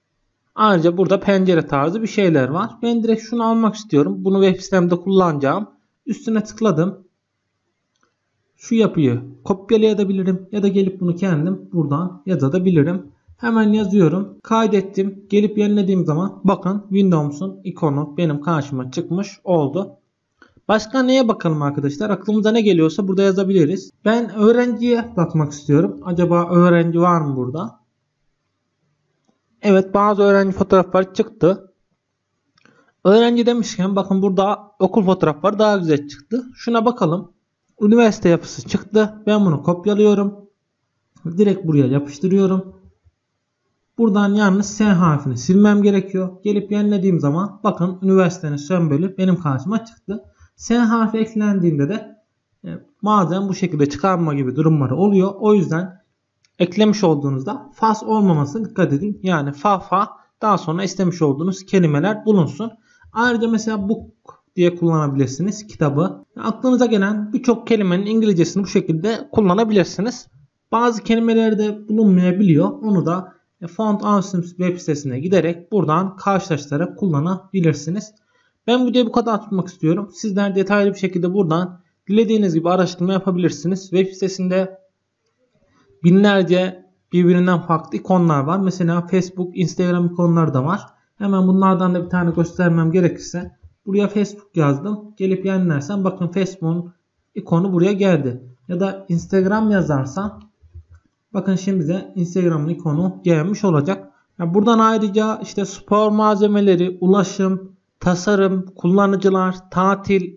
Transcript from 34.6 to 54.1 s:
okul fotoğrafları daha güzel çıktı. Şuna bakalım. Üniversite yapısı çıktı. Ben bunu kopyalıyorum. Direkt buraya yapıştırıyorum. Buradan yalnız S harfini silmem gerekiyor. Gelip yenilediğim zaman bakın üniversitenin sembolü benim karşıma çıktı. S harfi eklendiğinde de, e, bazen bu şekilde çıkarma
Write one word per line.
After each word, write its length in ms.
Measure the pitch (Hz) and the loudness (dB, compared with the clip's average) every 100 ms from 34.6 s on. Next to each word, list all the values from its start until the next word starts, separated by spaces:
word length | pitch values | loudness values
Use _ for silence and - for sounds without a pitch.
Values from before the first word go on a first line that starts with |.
| - - | -8 -4
okul 240 | 190 208 | -2 2
fotoğrafları 560 | 185 185 156 147 196 208 | 2 2 0 0 -2 2
daha 180 | 214 208 | 2 2
güzel 300 | 170 147 147 | 0 0 -2
çıktı. 380 | - - 233 247 - | -16 -8 -8 -8 -12
Şuna 300 | - 233 226 | -4 0 0
bakalım. 460 | 240 175 175 - _ _ _ _ - | 0 0 -2 -6 _ _ _ _ -2
Üniversite 480 | 208 233 233 - 180 | 4 6 4 4 2
yapısı 400 | 170 - - - | 2 0 -14 -6
çıktı. 540 | - - 214 214 - - | -6 -2 0 0 -2 0
Ben 180 | 214 196 | 2 2
bunu 180 | 147 | 2
kopyalıyorum. 720 | - 175 208 208 208 202 196 - - _ _ _ _ _ _ _ 165 170 | 0 -2 0 2 4 4 0 -6 -16 _ _ _ _ _ _ _ -6 0
Direkt 300 | 202 190 160 | 2 2 0
buraya 200 | 147 127 | 2 2
yapıştırıyorum. 880 | 139 - - 185 196 190 185 - - - _ _ _ _ _ _ _ _ _ _ - | 2 -2 -4 0 2 2 0 -4 -14 -20 _ _ _ _ _ _ _ _ _ _ -2
Buradan 360 | 233 202 202 | 0 2 2
yalnız 320 | 202 208 190 202 | 2 2 2 -2
S 180 | - | 0
harfini 540 | 214 180 175 143 139 120 | 2 4 4 2 -2 -4
silmem 460 | - 185 208 208 | 2 4 6 4
gerekiyor. 460 | 202 202 190 190 185 - | 4 2 0 -4 -6 -6
Gelip 280 | 208 202 202 | -4 -2 -2
yenilediğim 480 | 208 208 202 190 165 | -2 0 0 0 0
zaman 400 | 143 156 202 - | 0 -2 -4 -4
bakın 360 | 214 - 175 185 | -4 -2 -2 -2
üniversitenin 540 | 190 190 180 180 151 147 | 2 4 2 0 -6 -6
sembolü 600 | 147 185 165 139 190 190 | -4 -2 0 0 -2 -2
benim 180 | 185 175 | 0 0
karşıma 500 | 147 131 180 220 - | 0 -4 -2 -6 -6
çıktı. 380 | - - 202 - _ _ _ | -16 -12 -12 -12 _ _ _
S 220 | - 233 | -2 0
harfi 400 | 233 226 220 226 | 2 2 0 -2
eklendiğinde 720 | 220 214 208 196 175 147 143 | -4 -2 -2 0 0 0 -2
de, 260 | 220 - - _ _ _ _ 185 | -4 -8 -20 _ _ _ _ -16
e, 40 | 165 - _ | -16 -18 _
bazen 460 | 202 208 165 180 196 | 0 2 2 -2 -4
bu 40 | |
şekilde 360 | 185 180 151 143 | -4 -4 0 -2
çıkarma 440 | - 196 | 0 -2